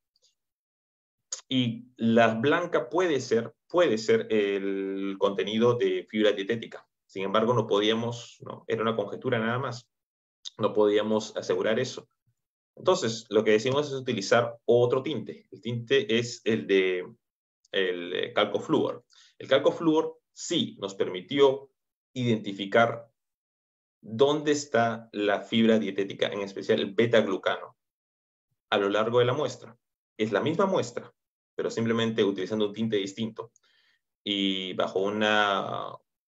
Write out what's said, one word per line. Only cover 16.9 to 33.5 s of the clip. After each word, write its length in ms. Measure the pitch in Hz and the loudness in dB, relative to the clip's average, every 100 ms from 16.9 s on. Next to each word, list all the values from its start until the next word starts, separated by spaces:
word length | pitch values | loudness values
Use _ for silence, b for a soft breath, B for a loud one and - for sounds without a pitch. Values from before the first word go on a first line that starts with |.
| 90 90 - _ _ _ _ _ | 0 -6 -14 _ _ _ _ _
el, 420 | 98 92 87 87 | -2 -2 -2 -4
eh, 200 | 92 90 | -4 -4
calco 260 | - - 104 | 0 0 -2
flúor. 460 | - 135 - - _ b b b | -2 0 0 -6 _ b b b
El 80 | - | 0
calco 240 | 135 170 | 2 2
flúor 480 | - 170 156 160 - _ | 0 2 2 0 -6 _
sí 440 | - - 165 - - | -14 -4 -2 -2 -6
nos 160 | 98 - | -8 -4
permitió 760 | 92 92 90 139 139 135 - _ _ _ _ | -4 -6 -4 4 4 4 -6 _ _ _ _
identificar 960 | 131 120 107 101 98 98 110 117 - - _ _ _ _ _ _ _ _ _ | -4 0 0 -2 -8 0 4 4 0 -12 _ _ _ _ _ _ _ _ _
dónde 500 | - 113 139 151 151 | -6 2 4 4 0
está 580 | 147 - 113 - 110 - | -2 0 0 0 -2 -8
la 300 | 104 101 98 | -4 0 0
fibra 360 | - 117 113 110 | 0 2 4 4
dietética, 480 | 98 98 98 - - | 2 -4 -4 -2 -4
en 140 | 104 | -4
especial 400 | 98 - 95 110 | -8 -6 0 0
el 120 | 101 | 0
beta-glucano, 840 | 104 117 117 101 92 - 92 - _ _ _ _ _ _ _ _ _ - | 0 2 4 2 0 -2 -4 -8 _ _ _ _ _ _ _ _ _ -2
a 80 | 107 | 0
lo 100 | 101 | 2
largo 320 | 101 110 123 | 0 2 2
de 60 | 123 | 2
la 60 | |
muestra. 460 | 139 131 - - - _ _ _ - | 2 -2 -6 -18 -20 _ _ _ -6
Es 160 | 107 | -2
la 80 | 98 | 0
misma 260 | 131 170 190 | 0 0 0
muestra, 460 | 175 - - - _ _ _ _ | 0 -2 -6 -14 _ _ _ _
pero 160 | - 87 | -6 -4
simplemente 520 | - 113 113 113 110 | -2 0 0 0 2
utilizando 440 | 98 95 92 110 104 | 0 0 -4 -2 -2
un 80 | |
tinte 220 | 104 113 104 | -2 -2 -2
distinto 540 | 95 - 113 - - | -4 -6 -8 -8 -16